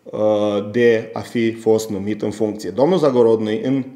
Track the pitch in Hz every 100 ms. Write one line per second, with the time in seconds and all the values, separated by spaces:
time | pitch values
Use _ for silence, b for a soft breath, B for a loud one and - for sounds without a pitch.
0 | - - 107 104 104 101 107 117 120 110
1 | - 117 110 120 113 113 113 110 - 98
2 | 101 104 110 101 107 104 90 98 147 185
3 | 147 123 117 110 107 110 127 135 127